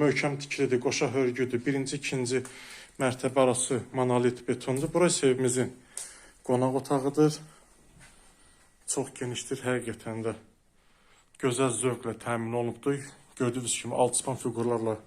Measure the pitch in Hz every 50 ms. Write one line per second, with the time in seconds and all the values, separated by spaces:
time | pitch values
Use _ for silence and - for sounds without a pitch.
0 | 151 143 135 - - 147 139 139 - - - - 139 120 127 120 123 139 120 -
1 | 151 127 113 135 135 123 123 127 127 123 120 117 120 147 135 139 135 135 - 147
2 | - - 147 131 127 120 131 127 127 - - - - - - - - - - -
3 | 135 127 123 - - 131 123 135 131 127 120 - - - 135 117 - - - 131
4 | 127 123 123 123 120 123 123 - - - 123 123 - - 127 135 147 160 - 170
5 | 180 170 - - - 135 127 131 131 123 110 127 120 - - - - - - -
6 | - - - - - - - - - - 127 123 127 131 131 135 131 - 147 135
7 | 131 139 139 151 156 151 151 - - - - - - _ - _ - - - -
8 | - - - - - - - _ _ - - _ _ _ _ _ _ - - 143
9 | 123 - - - 131 123 120 - - - 135 135 - 127 127 123 117 113 107 -
10 | - 117 110 113 110 113 107 110 - - _ _ _ _ _ _ _ _ _ _
11 | _ _ _ _ _ _ _ - - 131 120 123 135 127 113 107 127 127 120 117
12 | - 117 107 - - 120 117 113 113 113 117 120 120 120 113 - - 139 143 139
13 | 139 - - - - - - - 131 123 120 131 120 117 - - - 117 123 131
14 | 127 117 - - - 139 127 120 - 127 107 113 117 120 120 113 113 113 107 107
15 | -